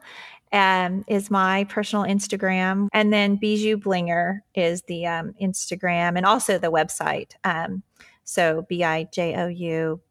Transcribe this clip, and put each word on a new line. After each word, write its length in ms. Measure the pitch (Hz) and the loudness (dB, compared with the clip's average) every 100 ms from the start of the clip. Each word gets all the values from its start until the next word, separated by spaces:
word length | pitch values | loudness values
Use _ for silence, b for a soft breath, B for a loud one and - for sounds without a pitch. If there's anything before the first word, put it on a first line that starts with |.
| B B B B _ | B B B B _
um, 520 | 202 190 185 180 190 - | 2 4 4 2 -2 -2
is 200 | 202 202 | -2 0
my 360 | 196 185 196 | 2 2 2
personal 400 | 202 - 202 208 | 0 -4 -2 -2
Instagram. 840 | 190 202 - 196 190 185 185 196 202 | 0 0 -2 -2 0 2 0 0 0
And 200 | 220 214 | 2 4
then 240 | 208 202 202 | 4 2 2
Bijou 400 | 214 214 214 214 | 0 0 0 0
Blinger 600 | 202 180 170 170 175 196 - | 0 0 0 0 0 -4 -6
is 280 | 196 170 180 | -2 0 -2
the, 240 | - 170 170 | -6 -6 -4
um, 280 | 165 156 - | -4 -8 -4
Instagram 760 | 190 - - 180 180 170 175 175 | -4 -4 -8 -4 0 0 0 2
and 80 | |
also 320 | 190 233 - 180 | 4 4 2 0
the 140 | 170 | 2
website. 640 | 160 160 - 156 143 - - | 2 0 -2 -4 -4 -8 -6
Um, 400 | 190 165 170 190 - b b b | -4 -2 -4 -8 -12 b b b
so 420 | - - 170 160 180 | -6 2 2 2 -2
B 160 | 175 | 0
I 240 | 165 160 170 | 0 0 -2
J 220 | - 170 | -4 -2
O 140 | 185 175 | -2 -4
U 520 | 175 170 160 160 165 - | -4 -4 -2 -2 -4 -10